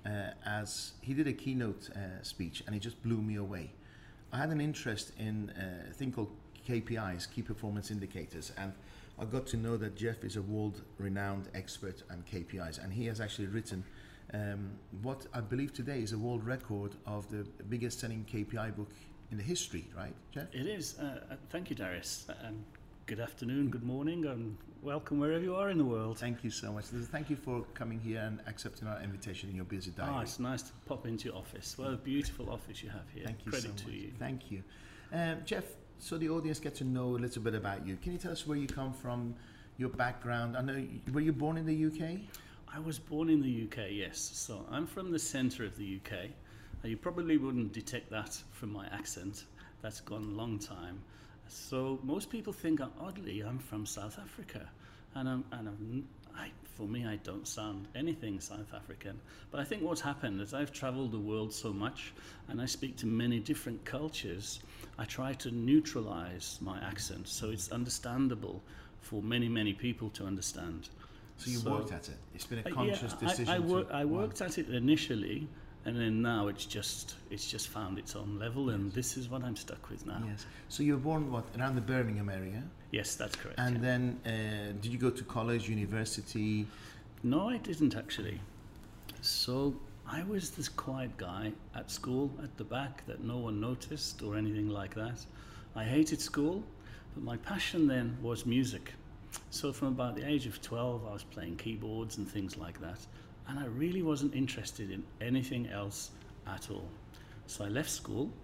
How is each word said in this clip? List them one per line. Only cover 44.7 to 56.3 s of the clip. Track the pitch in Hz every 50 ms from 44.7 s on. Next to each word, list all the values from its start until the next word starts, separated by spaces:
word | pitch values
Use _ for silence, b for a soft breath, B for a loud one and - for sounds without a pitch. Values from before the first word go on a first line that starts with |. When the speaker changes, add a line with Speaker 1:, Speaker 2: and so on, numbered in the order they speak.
Speaker 2:
I'm | - 139 165
from | - - 196 190 185
the | 165 147
centre | - - - 135 127 123 127 - 117
of | 98 98 -
the | 104
U | 98 95 95 -
K. | - 107 90 92 117 - - B B B B B B B B
Uh, | - 113
you | 113 113
probably | - 180 170 180 170 165 156 147
wouldn't | 131 135 127 123 113 101
detect | - 113 101 - 127 120 - -
that | 110 107 104 - - - - -
from | - - - 104
my | 104 98 98 92
accent. | 95 101 101 - - 95 90 98 101 - - - B B B B B -
That's | - 110 104 -
gone | - - 104 107
a | 107 107 101
long | 107 113 120 110 104
time. | - - 101 90 85 90 92 98 - B B B B B B B - -
So | - - - - 135 131 131 135 135 131
most | - 131 151 202 - -
people | - 226 - 214
think, | 190 - - 165 160 147
uh, | 135 - - -
oddly, | 165 190 180 202 180 - 92 107
I'm | 107 110 123 127
from | 127 - 107 107 104
South | 101 - 104 98 110 - -
Africa. | 196 - - - 196 - - - - - - B B B B B B B -
And | 135 127
I'm, | 131 127 127 123 -
and | 120 120 110 107
I'm, | 101 101 104 113 120 135 139 - - - - -